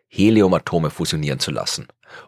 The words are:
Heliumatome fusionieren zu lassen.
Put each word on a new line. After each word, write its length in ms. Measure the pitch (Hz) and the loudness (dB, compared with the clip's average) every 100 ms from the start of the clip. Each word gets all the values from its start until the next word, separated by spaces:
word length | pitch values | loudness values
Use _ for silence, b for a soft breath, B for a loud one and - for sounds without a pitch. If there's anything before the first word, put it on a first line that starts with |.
| _ | _
Heliumatome 800 | - 101 110 95 87 - 87 78 | 2 4 6 4 2 0 -2 -2
fusionieren 480 | - 82 80 73 67 | -4 -6 -4 -4 -6
zu 120 | - | -6
lassen. 360 | 71 50 - - _ B B | -6 -8 -10 -12 _ B B